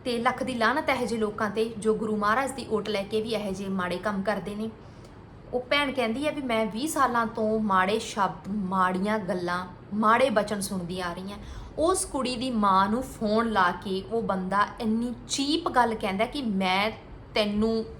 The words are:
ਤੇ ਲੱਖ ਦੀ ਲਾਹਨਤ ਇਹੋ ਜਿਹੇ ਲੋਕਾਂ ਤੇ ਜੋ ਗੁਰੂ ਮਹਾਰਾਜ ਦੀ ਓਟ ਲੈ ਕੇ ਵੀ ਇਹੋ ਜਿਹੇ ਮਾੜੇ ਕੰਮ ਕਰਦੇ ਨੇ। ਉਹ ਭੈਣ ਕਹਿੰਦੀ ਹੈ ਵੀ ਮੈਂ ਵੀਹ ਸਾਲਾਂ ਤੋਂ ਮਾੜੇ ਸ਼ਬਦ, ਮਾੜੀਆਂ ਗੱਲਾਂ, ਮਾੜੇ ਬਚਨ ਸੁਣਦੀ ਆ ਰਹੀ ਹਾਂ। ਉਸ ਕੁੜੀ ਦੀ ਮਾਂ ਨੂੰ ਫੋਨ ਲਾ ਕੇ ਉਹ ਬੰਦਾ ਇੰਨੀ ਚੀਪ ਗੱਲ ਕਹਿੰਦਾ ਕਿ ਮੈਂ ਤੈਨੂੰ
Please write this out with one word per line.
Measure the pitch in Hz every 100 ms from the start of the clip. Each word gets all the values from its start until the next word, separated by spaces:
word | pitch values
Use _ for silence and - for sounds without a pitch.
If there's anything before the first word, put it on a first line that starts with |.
ਤੇ | 262 240
ਲੱਖ | 240 247
ਦੀ | 240
ਲਾਹਨਤ | 240 220 277 311
ਇਹੋ | 277 233
ਜਿਹੇ | 226
ਲੋਕਾਂ | 214 208 214
ਤੇ | 202 233 220
ਜੋ | 220
ਗੁਰੂ | 214 226 214
ਮਹਾਰਾਜ | 208 226 269
ਦੀ | - 214
ਓਟ | 214 202
ਲੈ | 202
ਕੇ | 196 220
ਵੀ | 220
ਇਹੋ | 214 202
ਜਿਹੇ | 190 196
ਮਾੜੇ | 190 180 180
ਕੰਮ | 208 202
ਕਰਦੇ | 190 202 180 208
ਨੇ। | 220 220 - - - - - - -
ਉਹ | 247
ਭੈਣ | 254 285 285
ਕਹਿੰਦੀ | 262 226 226 294
ਹੈ |
ਵੀ | 302
ਮੈਂ | 269 226 220
ਵੀਹ | 220 302
ਸਾਲਾਂ | 320 262 240 226
ਤੋਂ | 220 214 220
ਮਾੜੇ | 214 190 190 214
ਸ਼ਬਦ, | - - 190 170 -
ਮਾੜੀਆਂ | 208 185 190 185 185 202 214
ਗੱਲਾਂ, | 185 185 175 180 185 - -
ਮਾੜੇ | 208 214 233 262
ਬਚਨ | 214 202 208
ਸੁਣਦੀ | 190 190 170 180
ਆ | 175
ਰਹੀ | 180 190
ਹਾਂ। | 202 - - - -
ਉਸ | 320 370 -
ਕੁੜੀ | 277 247 247
ਦੀ | 262
ਮਾਂ | 226 202 190 196
ਨੂੰ | 226
ਫੋਨ | 262 - 214 214 233
ਲਾ | 202 180
ਕੇ | 180 202 190 190
ਉਹ | 226
ਬੰਦਾ | 190 190 185 196 208 -
ਇੰਨੀ | 226 220 240 233 -
ਚੀਪ | - 277 330 349
ਗੱਲ | 254 233 220
ਕਹਿੰਦਾ | 214 196 233
ਕਿ | 294
ਮੈਂ | 240 190 185 185 214 220 - - -
ਤੈਨੂੰ | 202 208 208 220 226 226 -